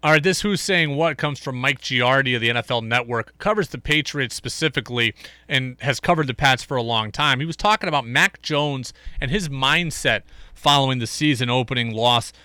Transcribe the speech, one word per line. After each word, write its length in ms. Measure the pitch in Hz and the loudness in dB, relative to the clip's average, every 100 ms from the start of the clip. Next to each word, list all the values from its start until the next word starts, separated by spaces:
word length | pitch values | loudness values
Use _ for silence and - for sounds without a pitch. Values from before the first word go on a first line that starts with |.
All 80 | 156 | 4
right, 120 | 156 | 4
this 180 | 156 185 | 4 0
Who's 220 | 208 196 | 0 -2
Saying 340 | - 180 160 143 | 0 0 2 2
What 220 | 165 147 | 0 0
comes 200 | 151 139 | -4 -4
from 220 | - 127 | -8 -4
Mike 220 | 131 139 | -2 -2
Giardi 520 | - 127 123 135 131 | -2 0 4 4 2
of 60 | 123 | 0
the 80 | 117 | 0
N 80 | 120 | 0
F 140 | 113 | 0
L 100 | 123 | -2
Network, 560 | 113 120 120 120 113 _ | 0 -2 0 -4 -4 _
covers 320 | 196 214 180 | -2 0 0
the 80 | 139 | -4
Patriots 580 | - 151 147 147 127 | -2 0 0 -4 -6
specifically 800 | - - - 156 135 110 123 117 - - - _ | -6 -10 -4 -2 -2 -6 0 0 -2 -18 -20 _
and 300 | 139 131 123 | -4 -4 -8
has 200 | 139 160 | -4 -4
covered 260 | - 175 147 | 0 0 0
the 60 | |
Pats 300 | 120 135 127 | 0 2 2
for 160 | - 131 | -2 -4
a 40 | |
long 300 | 117 113 107 | -2 -2 -2
time. 260 | - 147 127 | -2 0 0
He 80 | 156 | -2
was 100 | 160 | -2
talking 300 | 208 214 190 | 0 0 2
about 180 | 151 117 | -2 0
Mac 340 | 127 180 - | 2 2 0
Jones 540 | - 147 147 139 127 - - - | -4 -2 0 -2 -8 -12 -12 -6
and 100 | 127 | -2
his 200 | 180 170 | -2 -4
mindset 720 | 135 135 156 175 - 135 110 - - - | -2 2 2 0 -2 0 0 -2 -20 -20
following 460 | - 147 143 135 131 | -2 2 4 4 0
the 60 | 113 | -4
season 440 | - 151 131 123 | -2 0 0 2
opening 420 | 123 120 127 117 | 0 0 -2 -4
loss 400 | 107 117 120 - - | 0 2 2 0 -14